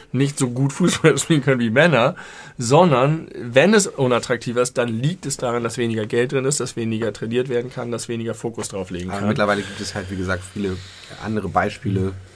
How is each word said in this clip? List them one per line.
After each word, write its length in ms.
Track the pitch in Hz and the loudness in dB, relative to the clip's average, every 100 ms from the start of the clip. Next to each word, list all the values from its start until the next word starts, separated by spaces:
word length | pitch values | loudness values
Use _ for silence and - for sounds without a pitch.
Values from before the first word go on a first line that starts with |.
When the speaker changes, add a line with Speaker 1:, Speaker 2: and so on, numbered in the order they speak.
| - | -4
Speaker 1:
nicht 280 | 123 139 143 | 0 0 0
so 100 | 131 | -2
gut 240 | 120 139 | 0 -2
Fußball 460 | - 175 - 160 135 | 2 0 4 4 4
<laughs> 0 | |
spielen 240 | - 156 | 2 2
können 160 | 127 127 | 2 2
wie 80 | 117 | 2
Männer, 480 | 117 170 131 123 180 - - - - | 4 6 6 2 0 -12 -18 -16 -6
sondern 720 | 117 143 180 127 139 160 - - | 4 6 6 6 4 2 -4 -10
wenn 360 | 117 120 165 | 2 6 6
es 120 | 220 - | 6 4
unattraktiver 760 | - 127 120 - 120 - 117 | 0 2 2 2 -2 -2 0
ist, 160 | 123 - | 0 0
dann 100 | 120 | -2
liegt 380 | 113 139 185 143 | 0 -2 -2 -6
es 100 | - | -4
daran, 260 | 127 120 | -2 -2
dass 140 | 117 120 | -2 -2
weniger 300 | 117 110 107 | -2 -2 -2
Geld 260 | 120 123 | 0 0
drin 140 | 135 131 | 0 0
ist, 120 | 143 | -2
dass 160 | 123 | -4
weniger 380 | - 113 110 110 | -4 -4 -2 -4
trainiert 380 | 104 113 120 131 | -4 -2 -2 0
werden 200 | 120 123 | -2 -4
kann, 220 | 127 120 | -6 -6
dass 160 | 117 - | -6 -6
weniger 240 | 117 113 | -6 -6
Fokus 360 | 107 120 110 101 | -6 -8 -8 -8
drauf 200 | 98 92 | -8 -8
legen 220 | 90 90 | -8 -6
Speaker 2:
Aber 80 | 101 | -4
Speaker 1:
kann. 80 | 101 | -2
Speaker 2:
mittlerweile 320 | 107 104 101 | 2 2 0
gibt 180 | 92 - | -2 -8
es 120 | 98 | -8
halt, 160 | 104 92 | -8 -8
wie 60 | 95 | -6
gesagt, 260 | 92 90 - | -4 -4 -6
viele 240 | 101 98 92 95 - - - | -6 -4 -6 -10 -18 -18 -12
andere 280 | 104 107 92 | -6 -4 -2
Beispiele, 600 | 92 101 - - 95 95 98 - | 0 -2 -4 -4 -2 -4 -8 -16